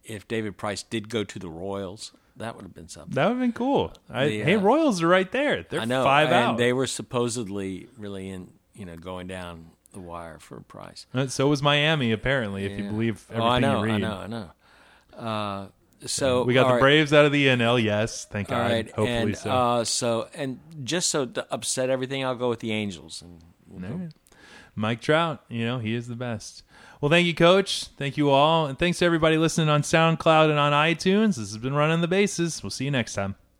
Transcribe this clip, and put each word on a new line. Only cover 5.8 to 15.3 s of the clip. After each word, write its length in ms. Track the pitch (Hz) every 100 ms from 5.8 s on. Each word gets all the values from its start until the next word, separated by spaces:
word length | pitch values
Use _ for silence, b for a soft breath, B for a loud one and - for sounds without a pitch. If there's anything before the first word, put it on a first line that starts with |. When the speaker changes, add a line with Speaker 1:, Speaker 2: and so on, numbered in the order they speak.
Speaker 1:
I 40 | 113
know, 180 | 127
Speaker 2:
five 240 | 131 139 147
Speaker 1:
and 80 | 123
Speaker 2:
out. 220 | 117 117
Speaker 1:
they 120 | 120
were 140 | 127 127
supposedly 1000 | - 113 123 120 117 101 101 95 92 - -
really 320 | 104 98 95
in, 220 | 95 - _ _ -
you 100 | 92
know, 100 | 82
going 300 | 85 92 90
down 460 | 92 87 85 82 _ _
the 80 | 101
wire 380 | 87 85 85 76
for 200 | - 64
Price. 480 | 95 - 50 - - 127
Speaker 2:
Uh, 100 | 135
so 220 | - 139
was 160 | 147
Miami, 480 | 143 147 151 160 120
apparently, 540 | 110 123 135 107 98 98
if 120 | 101
you 60 | 101
Speaker 1:
Yeah. 60 |
Speaker 2:
believe 340 | 107 117 104 -
Speaker 1:
Oh, 80 | 113
I 160 | 113 123
Speaker 2:
everything 40 | 120
Speaker 1:
know, 60 | 110
Speaker 2:
you 60 | 107
read. 80 | 107
Speaker 1:
I 20 |
know, 200 | - 98
I 100 | 90
know. 920 | 117 87 - _ _ _ _ _ -
Uh, 480 | 117